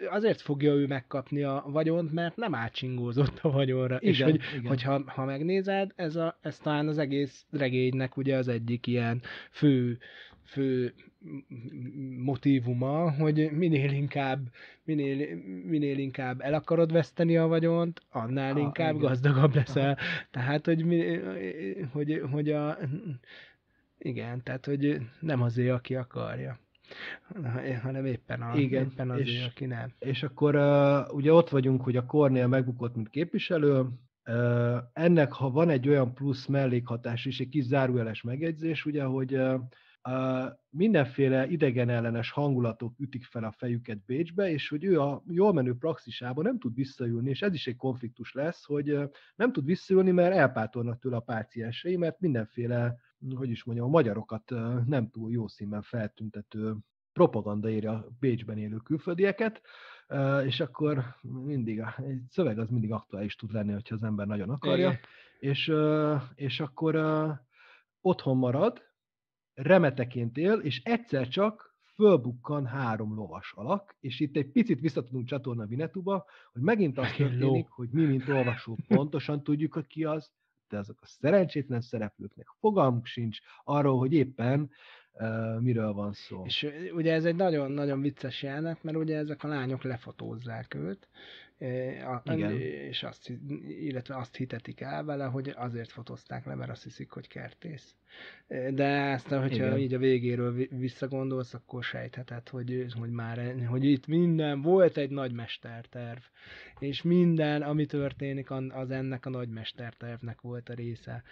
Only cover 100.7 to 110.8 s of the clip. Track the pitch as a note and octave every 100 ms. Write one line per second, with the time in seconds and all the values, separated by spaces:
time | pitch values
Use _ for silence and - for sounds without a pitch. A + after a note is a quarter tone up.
100.7 | C3 B2+ - C3+ C3+ C3+ C3 B2 B2+ -
101.7 | B2+ A#2+ B2 A#2+ B2 B2+ A#2+ - B2+ B2
102.7 | B2+ B2 A#2 A#2 A#2+ A2+ A#2 A#2+ C3 A#2+
103.7 | B2+ C#3 C#3 C#3 D#3+ F3 D#3+ D3+ C#3+ D3
104.7 | F#3+ F3 D#3+ C#3 C#3 C3 A#2+ A#2 - A#2+
105.7 | A#2 A2+ B2 A#2+ A#2 - _ - - -
106.7 | - C#3 C3+ E3+ F3 F3 E3 D3+ D3 D3
107.7 | D3+ D3 C#3+ C#3 B2+ C#3 C3+ C3 C3+ C3
108.7 | C3 C3 C3 C3 C3 C#3 B2+ A#2+ A2+ A2
109.7 | - A#2+ - A#2 A#2 A#2+ A2 B2 A#2+ A#2+
110.7 | A#2